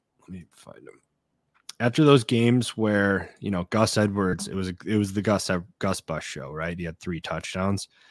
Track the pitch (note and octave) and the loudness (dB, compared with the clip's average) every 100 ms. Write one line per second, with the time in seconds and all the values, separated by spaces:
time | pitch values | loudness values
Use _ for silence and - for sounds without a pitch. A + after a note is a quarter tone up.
0 | _ _ - F#2 - - - - - - | _ _ -20 -18 -18 -20 -20 -20 -20 -20
1 | _ _ _ _ _ _ - - A#2+ C3+ | _ _ _ _ _ _ -20 -4 0 4
2 | D3 C#3 A2+ A#2 A#2+ B2 A#2 - G#2+ G2+ | 8 8 6 2 4 2 0 -2 0 2
3 | G2+ F#2+ F2 - G2+ F#2 F2 A2 A2 A2 | 2 0 -4 -8 -6 -4 0 2 2 2
4 | G#2 G2+ F#2 E2+ - F#2+ F#2 F2+ F2 G#2+ | 2 2 0 -2 -4 -6 -6 -8 -2 0
5 | G2+ G2+ G2 G2 - F#2 - - G2 F#2 | 0 0 0 0 0 -4 -6 -6 -4 -4
6 | - D#2 - C#2 C2+ D2+ E2 F2 E2+ E2 | -6 -8 -8 -12 -12 -8 -8 -6 -10 -10
7 | F#2 E2 - E2 - F#2 F#2+ G2 - _ | -8 -8 -6 -8 -6 -4 -2 -2 -6 _
8 | _ | _